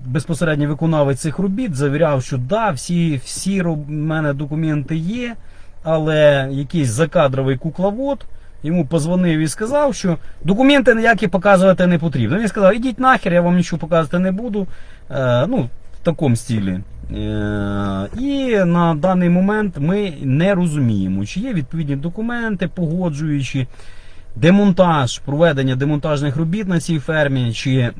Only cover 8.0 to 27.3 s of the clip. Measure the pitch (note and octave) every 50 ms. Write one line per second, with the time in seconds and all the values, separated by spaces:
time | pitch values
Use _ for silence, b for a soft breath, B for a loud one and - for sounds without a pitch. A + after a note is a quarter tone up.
8 | C4+ C#4 C#4 - - - b b b b b b - D3 E3+ F3+ D#3+ C3 E3+ E3
9 | D3 E3 F3+ F#3 F3+ F3 D#3+ D#3 D#3+ D#3 - - G#3+ A3 C#4 D4 D4 C#4 G3+ -
10 | - F#3+ E3+ - b b b b b D3+ G3+ G#3+ C4 C#4 C#4+ C#4 A3 B3+ A3+ A3+
11 | A3+ A3+ A3+ F#3 A3 F#3 - F#3 E3+ G#3 G3+ F3+ F#3 F#3+ F#3 - F3+ F3+ F3+ D#3+
12 | E3 E3+ C3+ C3+ A2+ G#2 C#3 G3+ A#3 G#3 - A3 G3 F#3 G#3+ A#3 A3+ C4 A#3 -
13 | B3+ C4 C4 - - - E3+ F3 F3 F3 F3 F3+ E3+ - - D3+ - D3+ E3+ E3
14 | D#3+ - - F3 F#3 F#3+ F#3 G3 A#3+ B3 G3+ G#3+ G3 b b b b b b b
15 | b - - C3+ C3 B2+ A#2+ A#2+ C3+ F#3+ B3+ A3+ C3+ A#2+ - - - - - -
16 | - F3 D#3+ - E3 C3+ A#2 A2+ - - A#2 A2 G2 F#2+ F#2 F#2 G#2+ - - -
17 | - - G#2 G#2 G#2+ G#2+ G#2+ G#2+ G#2 G#2 G#2 G#2 G2+ G2+ G2+ G2+ - - G2 F#2+
18 | G2 - - A3 B3+ C#4+ C#4 C#4 C4+ B3+ A#3 G3+ F#3 E3+ E3+ E3+ F3 E3 D#3+ D3
19 | D3 F#3 F#3+ F3+ F3+ F3 F3 F3+ F#3+ G3 G#3 G#3+ G#3+ G3 E3+ D3+ C#3 D#3+ F#3+ G#3
20 | G#3 F#3+ D3+ - - C3+ B2+ C#3+ E3+ G3 G3+ F3 F3+ E3+ D3 D3+ C3+ A#2 G#2+ G2+
21 | F#2+ F#2 F#2+ G2 G2+ G#2 - F3+ A3 C4+ A#3 E3+ C3 - - E3 E3 C#3 C#3+ C#3
22 | C#3+ E3+ E3+ G#3+ A3 A#3 A#3+ A#3+ A#3 A3 G#3 F3 F#3+ E3+ - - F3 D3+ D#3+ F3+
23 | F3+ F3 D3 C#3 D#3 D#3 D3 C#3+ C3+ B2 - C#3 B2+ b b b b b b b
24 | b b b b b b b - A2+ D#3+ F#3 G3+ G#3 G3+ F3 - F#3 E3+ D#3+ D3
25 | C3 A#2 - - - - C#3 D3 E3+ E3+ D3 C3+ C3+ C3 C3 B2+ C#3 D3 D3+ C#3+
26 | - D#3 D3+ C#3 C#3+ D3 B2 D3 E3 D#3+ E3+ G#3+ A3 F#3 F3+ E3+ E3 - E3+ D#3
27 | B2 - D#3+ D#3 D3+ C#3